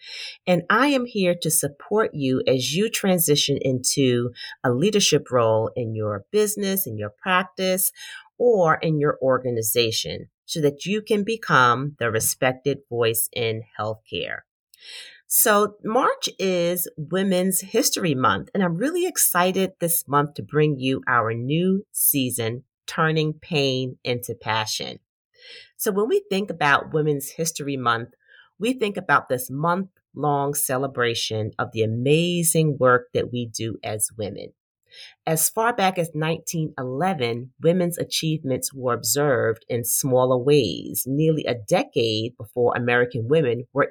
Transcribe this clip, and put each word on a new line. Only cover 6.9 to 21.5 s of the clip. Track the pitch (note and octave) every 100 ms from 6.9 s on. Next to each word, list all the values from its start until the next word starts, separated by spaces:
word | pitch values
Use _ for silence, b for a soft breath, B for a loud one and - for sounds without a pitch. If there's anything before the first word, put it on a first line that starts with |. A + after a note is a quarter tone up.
| G#2+
your | G#2 -
practice, | G3 F#3 F#3+ - F#3 F#3 - B B B B -
or | A#3+ G#3+ E3
in | D#3 E3 D#3
your | D3 -
organization | C3 B2+ B2+ A#2 A2+ B2 A#2 A2 D#2 - - _ -
so | E3+
that | D3 C#3+
you | E3+ G#3+
can | G#3+ G#3+
become | G3+ A3+ - D3 B2 A#2+ C#3+ D3
the | A#2
respected | G#2+ - - B2+ C3 C#3+ C#3 -
voice | A#2+ A#2 A2+ -
in | - A2+ A2 A2+ -
healthcare. | G#2+ A2 _ F2 - - - _ _ B B B B B -
So | - A#3 G#3 G#3 -
March | - A#3 E4 C5+ - -
is | F#3+ F3+ E3+ F3+ - -
Women's | D3 F#3 G3 F3+ F#3 F#3
History | F#3+ A3+ G#3+ - F3+ C3
Month, | B2 F#2+ F#2
and | F#3+
I'm | F3+ E3
really | C4 F4 F4+
excited | - - F3+ F#3 F#3+ F#3+ -
this | E3+ - -
month | C#3+ D3
to | -
bring | A2+ D3 D3+ C#3
you | C3 C3 -
our | B2 A2+
new | A#2 B2